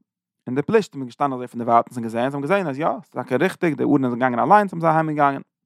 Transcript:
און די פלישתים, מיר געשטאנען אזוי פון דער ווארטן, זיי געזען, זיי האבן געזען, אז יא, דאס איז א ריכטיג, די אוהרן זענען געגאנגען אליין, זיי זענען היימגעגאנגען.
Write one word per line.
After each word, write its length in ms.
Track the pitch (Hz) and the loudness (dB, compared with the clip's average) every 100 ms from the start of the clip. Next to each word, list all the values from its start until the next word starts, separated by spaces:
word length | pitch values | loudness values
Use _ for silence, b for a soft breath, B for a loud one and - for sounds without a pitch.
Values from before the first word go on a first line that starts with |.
| _ _ _ _ - | _ _ _ _ -8
און 80 | 127 | -4
די 60 | |
פלישתים, 380 | 151 220 190 139 | 2 0 0 -8
מיר 80 | 123 | -10
געשטאנען 260 | - 143 | -4 -4
אזוי 140 | 127 123 | -4 -10
פון 120 | 117 | -6
דער 80 | 117 | 2
ווארטן, 260 | 117 - | 4 4
זיי 100 | 123 | -2
געזען, 260 | 113 113 127 | -6 -2 -2
זיי 60 | 143 | -2
האבן 60 | |
געזען, 260 | 143 196 170 | -2 -2 -2
אז 120 | 135 | -4
יא, 80 | 165 | -4
דאס 440 | 262 - 127 123 | -4 -10 -10 -4
איז 100 | 127 | 0
א 20 | |
ריכטיג, 300 | 180 - 175 | 0 0 -2
די 100 | 131 | 0
אוהרן 180 | - 139 | 2 2
זענען 180 | 127 120 | 2 0
געגאנגען 200 | 127 120 | 0 0
אליין, 280 | 123 208 202 | 4 4 4
זיי 120 | 175 | -2
זענען 160 | 160 160 | 0 2
היימגעגאנגען. 460 | 156 151 143 139 - _ | 0 2 0 0 -10 _